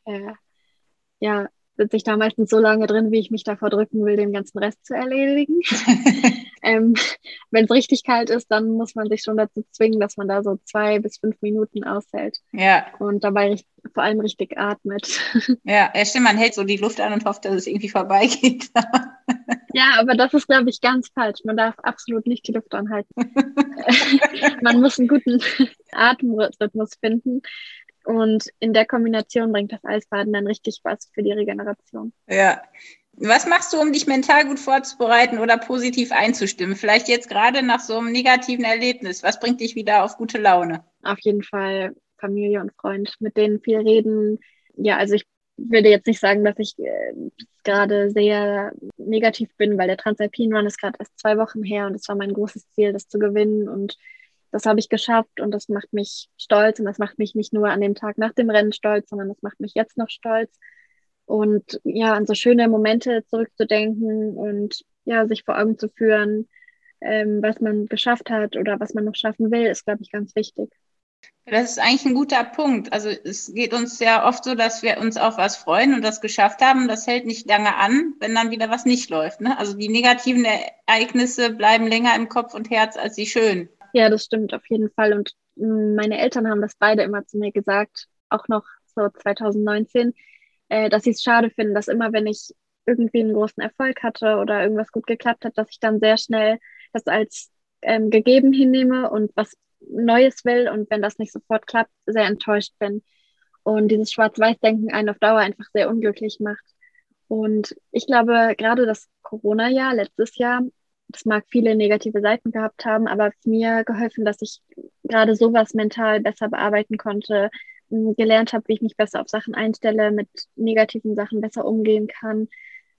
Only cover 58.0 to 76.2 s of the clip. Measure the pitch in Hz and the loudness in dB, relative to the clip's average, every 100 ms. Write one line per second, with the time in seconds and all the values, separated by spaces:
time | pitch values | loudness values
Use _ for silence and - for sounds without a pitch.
58 | 214 208 226 - 226 214 214 - 214 208 | -6 -4 -4 0 2 2 0 -2 -2 -2
59 | - 202 196 202 202 - 208 - 220 - | -4 -10 -10 -10 -14 -12 -8 -4 -4 -4
60 | 226 - 233 226 226 _ - _ _ _ | -8 -8 -4 -4 -4 _ -20 _ _ _
61 | _ _ - 214 214 208 - - - 185 | _ _ -4 0 2 0 -2 -10 -6 0
62 | 226 208 208 208 240 240 233 220 214 233 | 2 2 0 0 4 4 6 4 2 0
63 | 254 233 - 226 226 - 220 214 214 214 | 0 -4 -4 -6 -6 -4 0 0 0 -2
64 | 220 214 214 - 208 202 208 - _ _ | -4 -2 -4 -6 -6 -4 -6 -8 _ _
65 | - 233 220 214 - - 214 220 220 - | -4 0 0 -2 -4 -2 0 -2 -6 -2
66 | 220 214 208 214 220 _ _ _ _ _ | 2 2 2 -2 -6 _ _ _ _ _
67 | - 214 214 208 214 220 220 208 208 214 | -4 -2 0 0 0 -2 -2 -2 -4 -4
68 | 240 240 - 226 208 - 208 202 214 214 | -2 -2 -2 -4 -4 -4 -4 -4 -6 -4
69 | 208 208 220 214 220 233 226 - - 208 | -6 -4 -6 -2 -2 0 0 -2 -6 -8
70 | 202 208 202 - 220 - - _ _ _ | -6 -10 -6 -6 -6 -8 -12 _ _ _
71 | _ _ - _ - 220 240 - 233 262 | _ _ -20 _ -4 -2 -2 -2 0 2
72 | 277 254 285 262 233 - 294 233 208 214 | 2 0 0 0 -2 -2 0 0 -2 -6
73 | 208 - - 202 - 196 240 240 240 - | -6 -8 -8 -12 -10 -6 -4 -2 -4 -2
74 | 226 226 - 247 254 233 226 226 226 - | 2 4 2 0 -4 -2 -2 -2 -4 -2
75 | 226 220 226 220 196 - - 175 269 254 | -2 0 -2 0 -2 -4 -2 2 4 2
76 | 220 214 | 0 -4